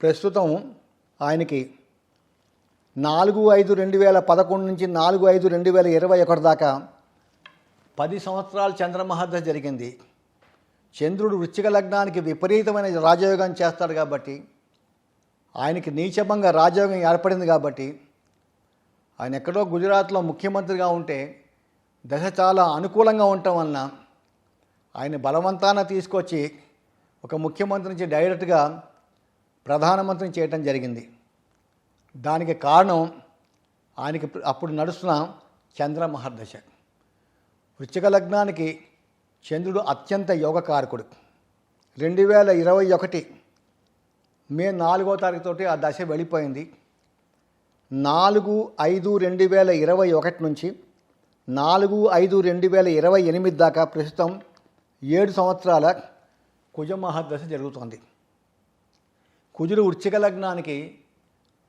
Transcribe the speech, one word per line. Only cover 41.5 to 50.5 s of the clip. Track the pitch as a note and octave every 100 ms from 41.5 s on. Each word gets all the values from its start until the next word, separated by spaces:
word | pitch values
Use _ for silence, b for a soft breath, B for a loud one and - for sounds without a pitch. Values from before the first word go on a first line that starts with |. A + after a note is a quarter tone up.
| _ _ _ _ B2+
రెండు | D#3+ F#3
వేల | G3 G#3 G3+
ఇరవై | F3+ E3+ F#3+ F#3+
ఒకటి | F3 F3 F3+ - - _ _ _ _ _ _ _ _ _ _ -
మే | D3 F#3
నాలుగో | F#3+ E3+ F#3 F#3+ G3
తారీఖుతోటి | F#3+ F3 F3 E3+ F#3+
ఆ | D#3
దశ | D3+ D3
వెళ్ళిపోయింది. | F3 D#3 E3 E3 D3 C3+ D#3+ _ _ _ _ _ _ _ _ _ _ _ _
నాలుగు | C3+ C#3+ D#3 F#3+ G#3 G3 G#3+ G#3+ -
ఐదు | D#3 F#3+ F3+ G3+
రెండు | F#3 F3+
వేల | F#3 F#3+ F#3+
ఇరవై | E3 D#3 F#3 F#3
ఒకటి | D#3+ D#3+ F3
నుంచి | D#3+